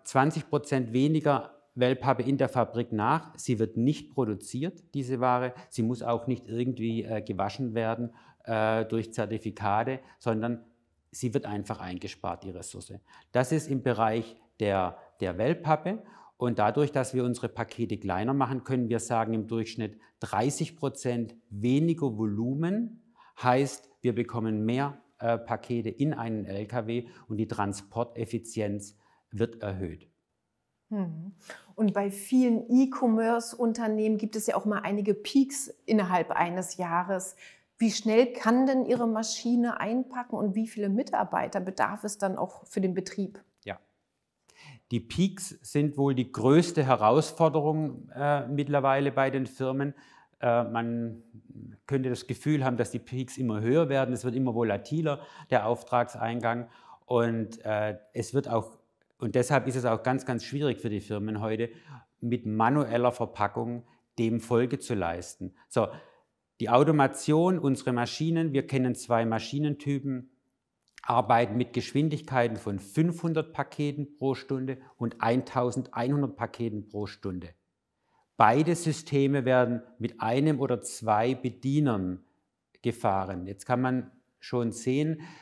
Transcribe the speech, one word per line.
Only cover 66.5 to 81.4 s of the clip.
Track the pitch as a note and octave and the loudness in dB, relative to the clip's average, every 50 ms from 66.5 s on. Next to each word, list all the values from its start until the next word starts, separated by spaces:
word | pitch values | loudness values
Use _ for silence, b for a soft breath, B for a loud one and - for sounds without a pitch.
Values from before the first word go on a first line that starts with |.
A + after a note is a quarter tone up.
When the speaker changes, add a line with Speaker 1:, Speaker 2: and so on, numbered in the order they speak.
| _ - | _ -6
Speaker 1:
die | A2+ G#2 | 0 4
Automation, | A#2+ B2+ - D#3 D#3 D3 C#3 C3+ C#3 - - - D3+ D#3+ E3+ F#3 F#3 D#3+ | 6 6 8 6 6 6 4 2 2 0 0 2 4 4 4 4 2 2
unsere | C3+ C#3 C3 B2 - C3+ | 2 0 0 0 0 -2
Maschinen, | B2 A#2+ A#2+ A#2+ - - D#3 E3 E3 E3 E3 D#3+ C3+ | 0 0 0 -2 -2 -2 -2 0 0 0 0 0 0
wir | C3+ C3 - | 0 0 0
kennen | C#3 C3 B2+ B2+ A#2 | 0 0 0 0 -2
zwei | - - - A#2+ A#2 A2+ | -2 -2 0 2 2 2
Maschinentypen, | A2+ A2+ A2 - - C#3 C#3+ D3+ D3+ C#3+ C#3+ - C#3 C#3+ C3+ C3+ C#3 C3 B2+ B2+ - _ _ _ _ _ _ _ _ _ _ _ _ _ - | 2 0 -2 -2 -4 -2 -2 0 0 -2 -2 -2 -4 -4 -2 -2 -4 -6 -6 -8 -12 _ _ _ _ _ _ _ _ _ _ _ _ _ -8
arbeiten | - - A#2+ A#2+ - G#2 B2 A#2+ A#2+ G2 G#2+ B2 | -2 0 2 2 4 6 6 6 4 4 2 0
mit | B2 - - | -2 -2 -2
Geschwindigkeiten | A#2+ - - - C#3 D3+ D#3+ D3+ C#3+ - - C3 B2+ A#2+ A#2 A2+ | -4 -4 -2 0 2 2 2 0 -2 -4 -2 2 2 2 2 0
von | A2 - G#2+ G2+ F#2+ | -4 -6 -6 -6 -6
fünfhundert | - - - D3+ D#3+ F3 E3+ E3+ - E3 D#3+ D#3+ D#3 D#3+ | -6 -4 0 2 2 2 0 -2 -2 -2 -2 -2 -2 -4
Paketen | - - C#3 - - - D3 C#3+ C#3+ D3 C#3+ C#3+ - | -4 -6 -6 -6 -4 -4 -4 -2 -2 -4 -6 -8 -6
pro | - C3+ C3+ C3 | -4 -2 -2 -2
Stunde | - - - C3+ C3 C3 C3 C3 B2+ B B B | -2 -4 -4 -4 -4 -4 -6 -8 -10 B B B
und | B A#2 A2+ - - A2+ | B -4 -4 -4 0 2
eintausendeinhundert | A#2 A#2+ C3 C3 - - B2+ B2 B2 A#2 C3 - - - A#2 A#2+ C3 C#3+ C#3+ C#3+ A#2+ F#2+ | 2 2 2 0 0 0 0 0 0 0 -2 -6 -6 -4 -4 -2 0 2 2 0 0 -2
Paketen | - A#2+ - - - A#2 A2+ G#2 G#2 G2+ - | -4 -6 -6 -4 -4 -6 -4 -4 -6 -8 -8
pro | - G#2 G#2 F#2+ | -8 -8 -6 -8
Stunde. | - - - G2 F2+ F2+ E2 E2 E2 _ _ _ _ _ _ _ _ _ _ _ _ _ _ _ _ - | -8 -8 -8 -8 -6 -8 -10 -12 -16 _ _ _ _ _ _ _ _ _ _ _ _ _ _ _ _ 6
Beide | A2 G#2+ A#2+ D3 D#3 E3 E3+ | 6 6 6 6 4 2 0
Systeme | E3+ - D#3+ C#3+ - - - C#3+ C#3 C#3 C#3 C#3+ C#3 A#2+ | 0 0 -2 -2 -4 -4 -2 2 2 4 4 2 2 2
werden | B2+ B2+ B2+ B2 B2 A#2+ A2+ - - - - | 4 6 6 4 4 2 -2 -6 -10 -10 -6
mit | G#2+ G#2+ - - | -6 -6 -4 -4
einem | G#2+ A2+ A#2+ C3+ D3 D#3 D3+ B2 | -2 0 2 2 4 4 2 2
oder | C#3 C3 B2+ G#2 | 0 0 0 -2
zwei | - - - - A2 A2 G#2+ G#2+ A#2 B2+ C3 | -4 -6 -12 -4 0 2 4 4 4 2 0
Bedienern | B2 | 0